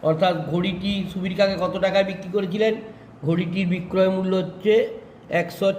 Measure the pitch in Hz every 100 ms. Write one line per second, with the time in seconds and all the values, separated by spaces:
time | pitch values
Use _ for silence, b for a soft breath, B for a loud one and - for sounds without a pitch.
0 | 156 160 185 160 156 165 190 180 196 202
1 | 175 190 185 180 196 185 180 190 185 196
2 | 190 190 180 202 185 202 220 220 - B
3 | B - 143 175 180 180 185 180 175 185
4 | 190 190 185 185 185 - 208 214 - -
5 | - - - 175 170 - 196